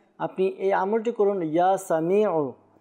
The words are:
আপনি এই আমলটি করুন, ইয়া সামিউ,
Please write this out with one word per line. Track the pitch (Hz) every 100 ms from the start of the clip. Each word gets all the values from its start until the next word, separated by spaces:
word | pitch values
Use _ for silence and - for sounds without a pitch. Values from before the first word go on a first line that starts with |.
| _ -
আপনি | 160 - 190
এই | - 190
আমলটি | 185 190 226 220
করুন, | 226 202 202
ইয়া | 160 160 180 190
সামিউ, | - 160 165 202 214 165 135 - _ _